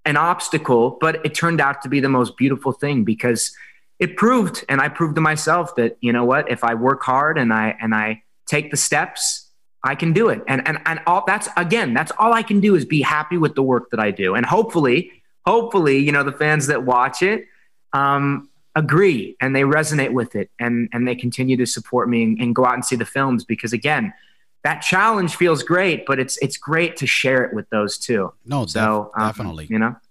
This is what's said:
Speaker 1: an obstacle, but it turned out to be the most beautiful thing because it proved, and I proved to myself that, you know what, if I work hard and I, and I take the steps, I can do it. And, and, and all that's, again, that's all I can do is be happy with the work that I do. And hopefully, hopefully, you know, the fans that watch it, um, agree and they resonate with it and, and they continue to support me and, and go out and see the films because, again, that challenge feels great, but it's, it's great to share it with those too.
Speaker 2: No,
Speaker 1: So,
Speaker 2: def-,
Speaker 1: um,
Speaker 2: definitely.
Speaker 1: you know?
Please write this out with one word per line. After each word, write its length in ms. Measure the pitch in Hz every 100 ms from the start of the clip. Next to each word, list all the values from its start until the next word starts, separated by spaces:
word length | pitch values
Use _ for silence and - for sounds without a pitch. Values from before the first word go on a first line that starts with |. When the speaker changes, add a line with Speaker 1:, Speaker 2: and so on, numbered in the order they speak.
| 156
Speaker 1:
an 120 | 147
obstacle, 800 | 165 180 - 156 156 120 123 -
but 240 | 160 160 151
it 80 |
turned 260 | - 170 160
out 220 | 139 -
to 80 | 131
be 100 | 143
the 100 | 135
most 280 | 127 117 -
beautiful 340 | 135 131 135
thing 320 | - 143 131
because 480 | 104 110 127 113 - - - _ _ -
it 200 | 180 -
proved, 480 | 220 254 175 - -
and 120 | 139
I 80 | 143
proved 260 | - 160 151
to 60 |
myself 540 | 156 151 156 170 160 -
that, 220 | 117 -
you 100 | 120
know 140 | 120 123
what, 260 | 139 151
if 120 | 120
I 100 | 117
work 280 | 113 127 135
hard 340 | - 131 151 160
and 160 | 120
I, 220 | 110 110 -
and 140 | 113 107
I 280 | 107 110 _ _ -
take 240 | 147 151
the 80 | 151
steps, 720 | - 147 175 - - - - _ _ _
I 120 | 127 139
can 180 | 165
do 160 | 160 226
it. 140 | 110 -
And, 200 | 131 156
and, 120 | 151 160
and 140 | 160 170
all 160 | 185 190
that's, 220 | 208 - -
again, 360 | 170 233 185
that's 180 | 220 160 -
all 160 | 226
I 100 | 226
can 160 | 220 202
do 160 | 208 175
is 100 | -
be 160 | 156
happy 360 | 127 151 151 175
with 180 | 151 -
the 80 |
work 280 | 131 120 123
that 80 | 110
I 120 | 107
do. 240 | 98 92 110
And 100 | 120
hopefully, 680 | 185 226 170 135 139 - - _ _ 180
hopefully, 540 | 233 233 196 151 135
you 120 | 147
know, 120 | 143
the 80 | 139
fans 360 | - 151 151 135
that 160 | 143
watch 380 | 127 123 135 -
it, 240 | 190 220 - _ _ _ -
um, 560 | 139 139 139 143 139 - _ _ 156
agree 600 | 139 156 196 120 - -
and 160 | 131 135
they 60 |
resonate 500 | 139 151 151 151 135
with 240 | 127 113 104
it 160 | 95 -
and, 300 | 120 120 117
and 160 | 120 127
they 80 | 123
continue 400 | 123 123 131 127
to 100 | 120
support 440 | 117 - 123 113
me 140 | 117
and, 160 | 113 110
and 140 | 120 120
go 100 | 123
out 80 |
and 100 | 123
see 120 | - 123
the 100 | -
films 400 | 139 135 120 -
because, 280 | 113 117
again, 400 | 113 143 147 101 - _ _ _ _
that 180 | 147 156
challenge 540 | - 185 220 208 170 -
feels 260 | 175 156
great, 440 | - 175 190 156 -
but 120 | 131
it's, 180 | 127 -
it's 200 | 143 -
great 400 | 143 160 170 -
to 80 | 135
share 380 | - 131 131
it 100 | 120
with 160 | 107 -
those 280 | 107 104 -
too. 340 | - 110 90 -
Speaker 2:
No, 220 | 120 143 98
Speaker 1:
So, 460 | 110 110 107 107
Speaker 2:
def-, 80 | 113
Speaker 1:
um, 80 | 107
Speaker 2:
definitely. 380 | 107 101 80 76
Speaker 1:
you 80 | 110
know? 180 | 113 - _